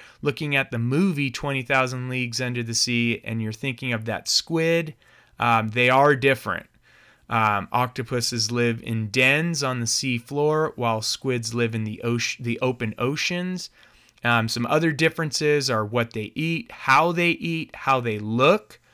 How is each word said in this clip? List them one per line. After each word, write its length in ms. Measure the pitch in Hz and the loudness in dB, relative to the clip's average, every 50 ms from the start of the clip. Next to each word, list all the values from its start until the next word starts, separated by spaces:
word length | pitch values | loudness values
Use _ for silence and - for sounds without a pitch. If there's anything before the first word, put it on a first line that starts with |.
| - - - _ - | -20 -20 -16 _ -4
looking 340 | 143 135 - 156 147 143 | -4 -2 -2 -2 -2 0
at 160 | 139 135 - - | 0 -2 -2 -2
the 60 | 117 | -4
movie 520 | 113 120 131 151 190 196 175 143 143 135 | -2 0 2 2 2 2 0 0 -2 -4
Twenty 320 | 120 - - 143 139 135 127 | -4 -4 -4 -4 -4 -4 -2
thousand 460 | - 143 135 131 127 127 127 127 127 | 0 2 2 2 0 -2 -6 -6 -6
Leagues 320 | 127 127 123 120 117 117 | -4 -4 -4 -4 -4 -4
Under 240 | 131 123 123 123 117 | -4 -4 -4 -4 -4
the 100 | 113 117 | -4 -2
Sea 460 | - - - 123 120 117 117 117 110 - | -2 0 0 2 2 2 2 0 -2 -4
and 180 | 107 113 113 | -6 -4 -4
you're 120 | 110 110 107 | -4 -4 -6
thinking 400 | - - 139 127 117 - 131 120 | -6 -6 -6 -6 -6 -6 -4 -4
of 140 | 110 110 | -4 -4
that 200 | 113 107 87 - | -4 -6 -6 -4
squid, 720 | - - - - - 160 165 160 165 165 170 170 151 151 _ _ _ _ _ _ _ _ - | -2 -2 -2 -2 -2 -2 0 2 2 2 0 -2 -4 -8 _ _ _ _ _ _ _ _ -2
um, 300 | 117 120 117 113 110 110 | 2 4 4 4 2 2
they 200 | 107 123 123 123 | 0 2 4 6
are 280 | 127 131 139 147 147 | 6 8 8 6 6
different. 500 | 135 117 139 135 - - 107 92 82 - _ _ _ _ _ _ _ _ _ _ _ _ - | 6 4 4 2 2 0 -4 -6 -6 -8 _ _ _ _ _ _ _ _ _ _ _ _ -4
Um, 400 | 117 113 110 107 104 101 98 - | 0 2 4 4 4 2 0 0
octopuses 800 | - 120 123 120 - - 123 117 127 123 117 - - 117 107 110 | 0 0 0 0 -2 -6 -6 -4 -2 -2 -2 -2 -2 -2 -2 -2
live 320 | 120 120 120 117 117 113 - | 0 0 0 0 0 -2 -4
in 280 | - 117 113 110 107 | -6 -4 -4 -4 -2
dens 520 | 98 131 127 131 139 151 160 175 170 147 143 | 2 4 4 4 4 2 0 -2 -2 -2 -2
on 160 | 135 127 123 | -4 -4 -2
the 80 | 117 | -2
sea 320 | 113 - - - 135 123 117 | -2 -2 -2 -2 -2 -4 -4
floor, 540 | 117 - 139 143 147 151 156 156 160 156 - | -4 -6 -2 0 0 2 2 2 0 -2 -2
while 280 | - 123 117 113 110 110 | -2 -2 0 0 -2 -2
squids 520 | - - - - 131 127 123 117 107 113 | -4 -6 -4 -4 -2 -2 -2 -2 -4 -2
live 220 | 117 120 113 113 | 0 0 0 0
in 80 | 113 110 | -2 -4
the 160 | 107 107 - - | -4 -6 -6 -2
oce-, 340 | 117 120 117 113 - - - | -2 -2 0 -2 -4 -6 -6
the 180 | 127 120 117 - | -4 -4 -4 -2
open 360 | - 127 127 123 123 110 104 - | 0 -2 -2 -2 -4 -6 -4 -2
oceans. 720 | 110 123 143 151 - - 175 175 180 180 185 180 - - _ _ - - _ _ _ _ _ _ - | -2 -2 -2 -2 -2 -4 -4 -4 -4 -4 -6 -8 -8 -12 _ _ -20 -20 _ _ _ _ _ _ 0
Um, 240 | 120 120 117 113 110 | 2 2 2 2 0
some 180 | - 120 120 | -2 -2 -2
other 240 | 117 143 156 160 165 | 0 2 2 2 2
differences 800 | 156 131 160 160 160 - 165 151 - - 156 151 147 147 139 135 | 2 2 2 0 2 0 -4 -4 -4 -2 0 2 2 2 2 0
are 140 | 123 110 107 | 0 0 -2
what 300 | 104 110 120 117 117 - | 0 0 -2 -2 -2 -4
they 180 | 113 107 101 - | -8 -8 -8 -6
eat, 380 | - 156 160 165 165 - - - | -4 -4 -2 -2 -4 -6 -10 -14
how 400 | - - - 131 139 160 175 175 | -4 2 4 4 6 6 4 2
they 180 | 165 175 170 | 2 2 0
eat, 400 | 170 - - 170 165 160 156 - - | 0 0 -2 -4 -4 -4 -6 -8 -12
how 260 | - - - 135 131 | -6 0 0 2 2
they 180 | 120 117 107 107 | 2 0 -2 -4
look, 600 | 104 107 110 117 131 147 190 214 - - - - _ _ | -2 -2 2 4 6 6 6 4 2 -6 -20 -20 _ _